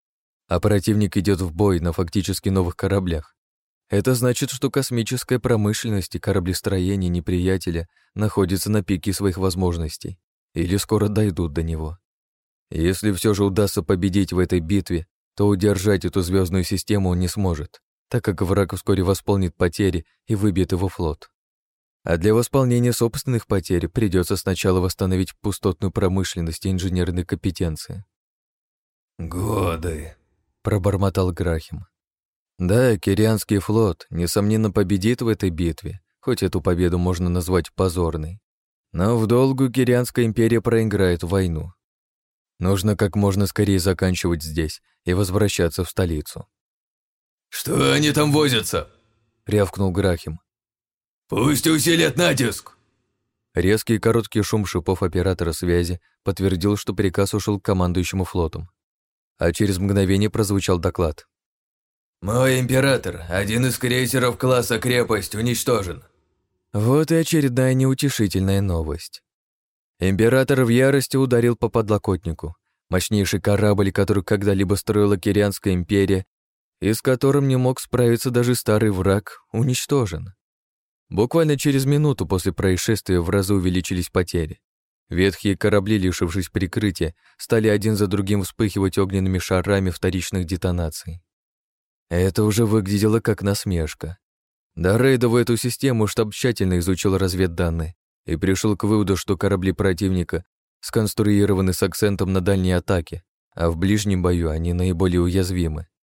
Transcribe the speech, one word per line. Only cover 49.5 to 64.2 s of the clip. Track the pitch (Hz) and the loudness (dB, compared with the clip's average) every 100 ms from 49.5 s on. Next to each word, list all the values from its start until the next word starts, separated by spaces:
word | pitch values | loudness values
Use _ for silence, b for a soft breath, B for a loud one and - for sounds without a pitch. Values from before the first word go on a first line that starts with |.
| 104 98 - 95 | 0 0 0 -2
Грахим. | 87 95 85 - 80 _ _ _ _ _ _ _ _ - | 0 0 0 -6 -14 _ _ _ _ _ _ _ _ -6
«Пусть | - 135 139 160 | 0 0 2 2
усилят | 156 165 165 156 151 | 2 2 2 2 2
натиск!» | 170 135 117 - - _ _ _ _ _ _ _ _ | 0 0 -2 -4 -12 _ _ _ _ _ _ _ _
Резкий | 87 92 107 - | 0 2 2 0
и | 110 | 0
короткий | 113 113 104 107 | 2 0 0 -2
шум | 101 110 95 | 0 -2 -2
шипов | 90 98 92 | -2 -2 -2
оператора | 90 90 92 87 85 | 0 0 0 0 -2
связи | 80 87 87 87 87 _ _ | -2 0 2 0 -4 _ _
подтвердил, | - 92 95 90 101 104 | -6 0 0 2 0 0
что | - | -2
приказ | 98 98 98 98 | -2 0 0 0
ушёл | 104 110 101 | -2 -2 -2
к | |
командующему | - 95 90 87 90 95 | 0 0 0 0 -2 -2
флотом. | 90 90 80 80 85 _ _ _ _ _ _ - | -2 -2 -4 -6 -14 _ _ _ _ _ _ -2
А | 87 | -2
через | 87 101 90 | 0 0 0
мгновение | 98 101 95 98 104 | 0 2 2 2 0
прозвучал | 110 104 98 - 90 | 0 0 0 0 0
доклад. | 87 - 82 - - _ _ _ _ _ _ _ _ _ | -2 -2 -2 -4 -14 _ _ _ _ _ _ _ _ _
«Мой | 95 120 131 127 | -2 0 2 2
император, | 123 131 139 120 92 85 82 | 0 2 2 0 -2 -10 -6
один | 90 104 113 | -4 -2 0
из | 127 - | -2 -2
крейсеров | 123 127 127 127 | -2 0 0 0